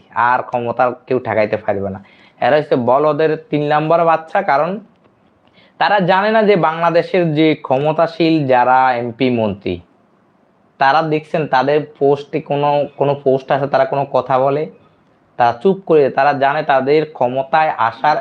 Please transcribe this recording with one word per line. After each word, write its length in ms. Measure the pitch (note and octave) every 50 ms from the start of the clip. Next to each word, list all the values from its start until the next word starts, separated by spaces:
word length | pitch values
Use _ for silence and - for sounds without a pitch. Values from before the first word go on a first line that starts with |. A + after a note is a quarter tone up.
| - _ -
আর 280 | A2+ A#2 B2 B2 B2+ B2+
ক্ষমতা 500 | - - B2 A#2+ A#2 A#2 - B2+ B2 A#2+ - _ -
কেউ 120 | C3 B2
ঠেকাইতে 380 | - A2+ G#2 A2 G#2+ G#2+ A2 G2+
পারবে 320 | - - G2+ G2 G2 G2
না।" 140 | F#2+ G2 - - _ _ - _ _ _
এরা 140 | B2 B2 C#3
হচ্ছে 200 | D#3 D3 - E3
বলদের 600 | C3+ A#2 A#2+ B2 C#3+ D3+ D3+ D3 C#3+ D#3+ D#3 D#3 D#3 - -
তিন 240 | - D3 D3 D3 D3+
নম্বর 320 | D3+ D#3 D#3 E3 E3+ E3+
বাচ্চা, 360 | E3 D#3+ D#3+ - - - G3+
কারণ 380 | F#3+ D3+ C#3 C#3 D3+ F3 G3 A3 - - _ _ _ _ _ _ _ _ _ _ _ _ _ _ _ _ _ -
তারা 220 | D#3 E3 G3+ G#3
জানে 320 | F3+ E3 F#3 F#3 G3+ A3
না 120 | A3 A3+ G#3+
যে 120 | G3+ G#3
বাংলাদেশের 800 | E3+ D#3 D#3+ D#3+ E3 E3+ E3+ E3 E3+ E3 - - F#3 F3 E3 D3
যে 200 | D3+ D#3+ D#3 D3+
ক্ষমতাশীল 920 | - - - C3+ C3+ D3 D3+ D3+ D#3+ E3 E3 - - E3+ D#3+ D#3+ D#3 C#3+ C3
যারা 460 | B2+ B2 B2 B2 B2+ B2+ C3 C3 B2+
এমপি 360 | A#2+ A#2+ A#2+ A#2 - C3+ B2+
মন্ত্রী, 500 | B2 A#2 A2 G#2 G2 G2+ - F#2+ F2+ F2 - _ _ _ _ _ _ _ _ _ _ _ _ _ _ _ _ _ _ -
তারা 240 | C3+ C3+ C#3 D#3
দেখছেন 460 | D#3+ D#3 D3+ D#3 D3+ - - - C#3 -
তাদের 380 | C3+ C3 C3 C#3 D3 D#3 D3 D3 - -
পোস্টে 420 | C#3+ C#3 C#3+ C#3 C#3+ - - D3
কোনো, 460 | D3 - C#3+ C#3+ D3 D3 C#3+ D3 C#3+ C#3 - -
কোনো 180 | C#3+ C#3+ C#3+
পোস্ট 360 | C#3+ - C3+ C3 C3 - -
আছে, 160 | D3 C3+ C#3+ C#3
তারা 180 | C#3 C3 C3+
কোনো 200 | C3+ C#3+ C#3 C3+ C3
কথা 280 | - B2+ B2 - C3+ B2+
বলে, 300 | C3 C#3 C#3 D3 D#3+ F#3+ - - _ _ _ _ _ _ _ _ _ _ _ -
তারা 200 | B2 - E3+ - -
চুপ 180 | G3 F#3 F#3+ -
করে, 240 | - E3 D3+ C#3 B2
তারা 240 | C3 C3+ C#3 D3 C#3+
জানে 300 | C3 C3+ C#3 C#3+ D#3 D3+
তাদের 480 | D3 C#3 C3+ B2+ C#3 D3+ D#3 D#3 D3+
ক্ষমতায় 580 | - - C3 B2 B2+ C3+ C3+ - - D#3 D#3 D#3
আসার 480 | D3 - A2+ A#2 A#2 - - D3+ D3+ -